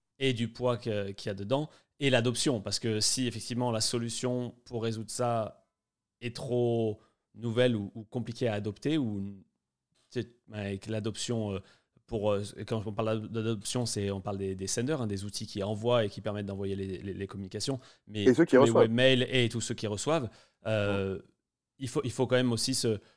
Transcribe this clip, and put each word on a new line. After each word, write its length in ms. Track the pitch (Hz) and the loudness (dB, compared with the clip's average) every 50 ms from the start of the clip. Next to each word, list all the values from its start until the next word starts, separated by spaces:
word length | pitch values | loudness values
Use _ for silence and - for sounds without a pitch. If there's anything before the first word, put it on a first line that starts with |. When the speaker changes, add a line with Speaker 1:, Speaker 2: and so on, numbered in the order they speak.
| _ _ _ - | _ _ _ -2
Speaker 1:
et 160 | 135 135 127 | 0 0 2
du 180 | 107 117 113 | 2 -2 -4
poids 260 | 113 - 123 123 120 110 | -4 -2 0 0 0 0
que, 340 | - 120 104 104 101 98 | -2 -2 -2 -2 -2 -4
qu'il 180 | 98 - - 110 | -8 -8 -6 -8
y 20 | |
a 40 | 98 | -6
dedans 340 | 95 101 101 131 139 151 - - - _ _ _ - | -6 -2 0 0 0 0 -2 -10 -20 _ _ _ 0
et 100 | 143 135 | 2 4
l'adoption. 500 | 127 120 117 127 117 - - 156 131 107 | 4 4 4 4 0 2 2 2 0 0
Parce 200 | 95 101 101 - | -2 -4 -4 -2
que 200 | - 117 107 107 | -2 0 0 2
si 260 | 107 - - 131 127 120 | 2 0 0 0 0 -2
effectivement 420 | 110 110 - - 123 120 127 123 | -2 -6 -8 -6 -2 0 0 0
la 120 | 113 110 | 0 0
solution 760 | 107 - - 117 117 117 117 - - 127 123 123 123 117 - _ _ | 0 0 0 -2 -4 -4 -6 -4 -2 -2 -2 -2 -4 -6 -8 _ _
pour 160 | - 127 117 | -8 -6 -4
résoudre 300 | 110 117 110 113 110 - | -2 -2 -4 -4 -8 -8
ça 560 | - - 123 120 117 113 107 - - - _ _ _ _ _ _ _ _ _ _ _ - | -4 -2 -2 0 0 0 -2 -4 -6 -14 _ _ _ _ _ _ _ _ _ _ _ -10
est 140 | 120 120 120 | -10 -10 -8
trop 640 | - - 127 120 123 123 120 117 117 113 110 104 - _ _ _ _ _ _ _ | -8 -6 -2 0 2 2 2 2 2 2 0 -2 -4 _ _ _ _ _ _ _
nouvelle 400 | 104 113 120 110 120 123 127 117 | -8 -6 -2 2 4 4 4 4
ou, 160 | 104 101 95 - | 2 -2 -4 -8
ou 100 | 117 107 | -12 -14
compliquée 440 | - - 127 113 117 120 - 127 117 | -6 -6 -6 -6 -6 -4 -2 -2 0
à 60 | 104 | 0
adopter, 440 | 104 101 107 101 - - 139 156 156 | 0 -2 -4 -6 -4 -4 -2 0 0
ou, 240 | 135 110 104 101 98 101 101 95 - _ _ _ _ _ _ _ _ _ _ _ _ _ | 0 -2 -2 -4 -6 -8 -10 -14 -20 _ _ _ _ _ _ _ _ _ _ _ _ _
tu 140 | - 127 110 | -6 -6 -6
sais, 80 | - _ _ _ - | -8 _ _ _ -14
avec 360 | 110 104 101 101 101 95 - 107 | -10 -8 -6 -4 -6 -6 -6 -4
l'adoption, 640 | 110 107 101 113 101 - - - 120 117 110 104 | -4 -4 -2 -4 -4 -4 -4 -2 -2 -2 -2 -2
euh, 80 | 98 92 - - - _ _ _ _ _ _ - | -4 -6 -8 -10 -20 _ _ _ _ _ _ -6
pour, 240 | 117 107 101 107 | -4 0 2 2
euh, 120 | 104 101 104 98 - - 110 - | 2 0 -2 -6 -8 -12 -6 -4
quand 180 | 120 113 92 | -4 -4 -4
on 80 | 110 101 | -6 -4
parle 280 | 107 110 110 110 110 | -2 0 0 0 -2
d'ad-, 100 | 107 - | -2 -4
d'adoption, 540 | 107 113 110 113 117 104 - - - 127 120 | -4 -2 -2 -2 -2 -2 -4 -4 -2 -2 -2
c'est, 260 | 117 - 107 101 98 | -2 -2 -2 -2 -2
on 100 | 98 98 | -2 -4
parle 160 | 98 104 101 98 | -4 -6 -6 -4
des, 180 | 98 95 95 | -4 -4 -4
des 120 | 92 98 95 | -4 -4 -4
senders, 340 | - 123 120 135 160 139 | -2 -2 0 -2 -2 -2
hein, 60 | 120 104 | -2 -2
des 180 | 101 95 101 | -4 -4 -6
outils 220 | 104 - - 117 - | -6 -8 -8 -10 -8
qui 160 | - 104 95 | -6 -4 -2
envoient 420 | 104 110 101 110 120 123 120 110 | -2 -2 -2 0 2 4 4 2
et 40 | 101 | 2
qui 120 | - - | -2 -6
permettent 240 | 98 107 101 104 101 | -6 -6 -4 -4 -4
d'envoyer 300 | 98 98 98 101 98 98 | -6 -6 -4 -4 -4 -4
les, 220 | 98 95 95 92 - | -4 -4 -6 -6 -8
les, 140 | - 101 90 | -8 -8 -6
les 140 | 92 98 95 | -6 -6 -8
communications. 520 | - 92 98 92 - 104 - - 135 127 - - - _ _ - | -8 -10 -10 -8 -8 -6 -4 -4 -4 -4 -6 -14 -20 _ _ -10
Mais 160 | 104 107 101 | -4 4 6
Speaker 2:
Et 100 | 127 123 | 6 8
ceux 120 | 135 170 | 8 6
qui 100 | - - | 8 8
Speaker 1:
tous 80 | 127 127 | 8 8
les 60 | 117 | 10
Speaker 2:
reçoivent. 140 | 113 123 117 | 8 6 6
Speaker 1:
webmails 400 | 113 113 120 127 131 131 123 123 - | 6 6 6 6 8 8 6 4 2
et 200 | 127 131 120 110 | 4 2 2 2
tous 120 | - 113 | 2 -2
ceux 140 | 101 - 117 | -4 -4 -6
qui 120 | - - 104 | -4 -4 -4
reçoivent, 420 | 107 101 - 143 156 165 123 107 - - - _ _ _ - | -4 -2 0 0 0 0 0 -4 -10 -12 -20 _ _ _ -4
Speaker 2:
Ouais. 60 | 110 | 0
Speaker 1:
euh, 480 | 110 107 101 101 101 98 98 98 92 - - - _ _ _ _ _ _ _ _ _ - | 0 2 2 2 2 0 0 0 -2 -4 -8 -14 _ _ _ _ _ _ _ _ _ -10
il 120 | 135 120 | -10 -4
faut, 120 | - 151 - | -4 -2 -4
il 80 | 127 | -2
faut 140 | - - 131 - | 0 0 0 2
quand 80 | 127 | 4
même 160 | 127 127 123 | 2 4 2
aussi 220 | 117 110 - - 131 | 2 0 0 0 0
se 260 | - - 117 110 101 - - _ | 0 2 0 0 0 -4 -12 _